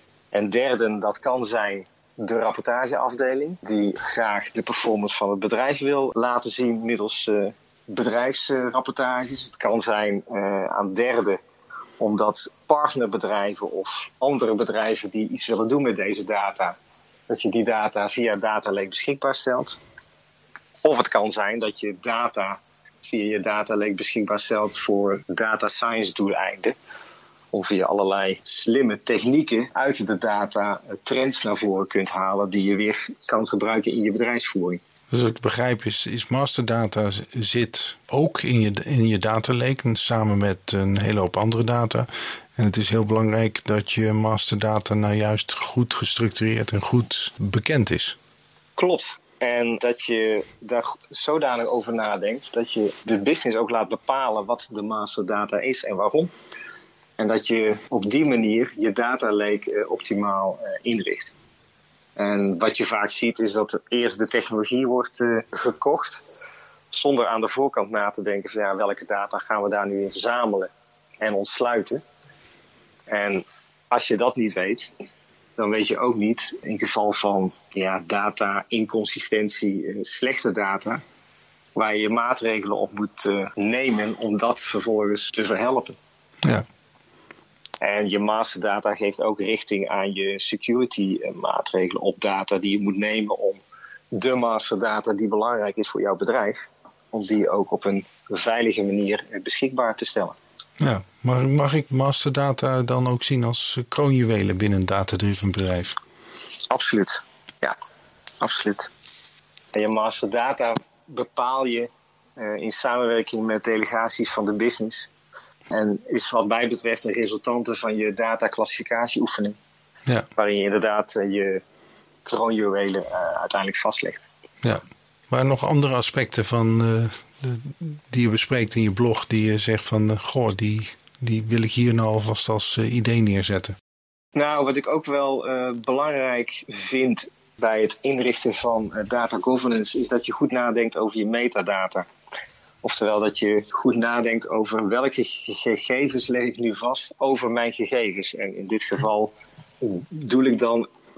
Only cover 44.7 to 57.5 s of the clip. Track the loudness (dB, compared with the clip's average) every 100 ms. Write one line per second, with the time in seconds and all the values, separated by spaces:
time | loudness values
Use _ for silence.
44.7 | 2 2 2 2 2 2 0 -2 -4 -2
45.7 | 0 0 0 -2 0 0 2 0 0 0
46.7 | -2 2 2 2 -2 -6 -4 0 0 2
47.7 | 2 4 2 -2 -8 -16 _ _ _ _
48.7 | 0 2 2 -2 -10 _ -4 0 0 0
49.7 | 2 0 0 0 0 2 0 -2 -10 -4
50.7 | -2 -2 -6 -10 -8 -2 0 0 0 0
51.7 | -2 -2 -2 -2 -2 -2 -4 -4 -4 -2
52.7 | 0 0 0 0 2 2 2 0 0 0
53.7 | 0 -2 -4 -2 -2 0 -2 -2 -4 -6
54.7 | -8 -6 -4 -4 -4 -2 -2 -2 -2 -2
55.7 | -2 -2 0 2 2 2 -2 -20 -18 -18
56.7 | -20 -20 _ _ -2 2 2 2